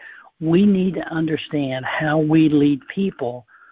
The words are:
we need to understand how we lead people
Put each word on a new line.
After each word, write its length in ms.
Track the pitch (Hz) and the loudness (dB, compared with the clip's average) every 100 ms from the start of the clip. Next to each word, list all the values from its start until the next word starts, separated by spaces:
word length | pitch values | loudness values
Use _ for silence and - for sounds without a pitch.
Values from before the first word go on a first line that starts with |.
| - - - _ | -20 -20 -20 _
we 220 | 160 170 208 | 0 4 4
need 300 | 190 185 170 | 2 0 -4
to 120 | - 165 | -6 -4
understand 640 | 160 151 - 151 139 131 123 | -4 -4 -4 -6 -4 -6 -6
how 320 | - 156 156 156 | -6 -2 0 2
we 160 | 160 156 | 4 4
lead 300 | 147 147 139 - | 4 2 0 -4
people 580 | - 196 - 123 123 - _ _ | -6 -6 -4 -8 -10 -16 _ _